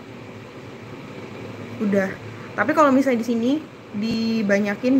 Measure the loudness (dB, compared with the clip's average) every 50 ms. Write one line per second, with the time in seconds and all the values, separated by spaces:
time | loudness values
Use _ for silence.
0 | -12 -14 -16 -16 -14 -16 -16 -16 -16 -16 -16 -16 -16 -14 -14 -14 -14 -14 -14 -14
1 | -14 -14 -14 -14 -12 -12 -12 -12 -12 -12 -12 -12 -12 -10 -6 -2 0 2 2 2
2 | 2 0 -4 -8 -12 -14 -14 -12 -14 -6 -2 0 0 2 4 6 6 8 8 6
3 | 6 4 2 2 2 0 0 2 2 2 2 0 -2 -6 -16 -18 -14 -8 -6 -4
4 | -2 -2 0 0 0 0 2 2 2 4 4 4 4 2 0 0 2 4 4